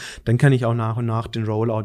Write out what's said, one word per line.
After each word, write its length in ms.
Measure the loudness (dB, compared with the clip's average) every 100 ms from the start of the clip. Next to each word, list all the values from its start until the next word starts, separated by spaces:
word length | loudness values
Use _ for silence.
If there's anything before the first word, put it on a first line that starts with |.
| -14 -8
dann 140 | 0 4
kann 160 | 6
ich 100 | 4
auch 100 | 2
nach 220 | 0 -2 -2
und 80 |
nach 220 | -2 -2 -4
den 180 | -6
Rollout 360 | -2 0 0 -2